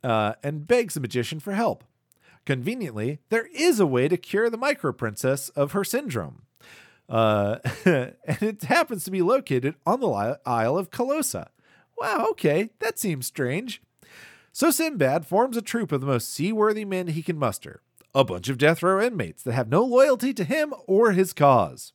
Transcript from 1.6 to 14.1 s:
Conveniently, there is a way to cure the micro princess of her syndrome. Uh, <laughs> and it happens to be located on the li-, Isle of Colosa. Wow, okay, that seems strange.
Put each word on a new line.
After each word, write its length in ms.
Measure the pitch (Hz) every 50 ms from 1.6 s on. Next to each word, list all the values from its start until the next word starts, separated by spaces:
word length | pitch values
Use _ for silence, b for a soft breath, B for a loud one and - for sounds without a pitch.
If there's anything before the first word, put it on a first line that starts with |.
| 233 214 - - _ _ _ _ _ _ _ b b b b b b
Conveniently, 720 | - 139 127 123 180 240 262 214 147 110 104 107 127 151 151 _ _
there 180 | 220 233 233 - 349
is 260 | 269 311 359 311 214
a 60 | 190
way 220 | 151 131 123 127
to 100 | 151 180
cure 320 | 170 - - - 196 226 233
the 80 | 226
micro 360 | 220 254 285 294 - - 147 123
princess 560 | - - 110 104 - - 131 135 135 - -
of 240 | _ - 143 143 -
her 100 | 196 196
syndrome. 600 | - - 254 294 240 135 113 85 71 62 - - _ _ B B B B B B B B B B B
Uh, 500 | - 113 113 110 107 104 101 101 110 117 - 123
<laughs> 140 | - - -
and 560 | 190 170 135 123 - - _ _ - 156 -
it 220 | 208 214 214 208 -
happens 400 | 135 - 339 330 - 240 185 -
to 80 | -
be 100 | 190 190
located 540 | 175 175 254 277 - - 139 127 123 143 160 _ _
on 140 | 170 208 262
the 80 | 262
li-, 280 | 196 120 101 101 113 143 - _
Isle 320 | - 123 117 110 117 143
of 140 | 180 190 -
Colosa. 580 | - - 240 262 285 320 285 - - 90 78 - _ b b b b b b b _
Wow, 300 | - - - 403 - 339 453
okay, 380 | 427 - - 160 147 170 214 226 _ _
that 200 | 440 453 440 -
seems 260 | - 202 160 131 123
strange. 540 | - _ - 135 123 135 180 247 254 - - _ _ _ _ B B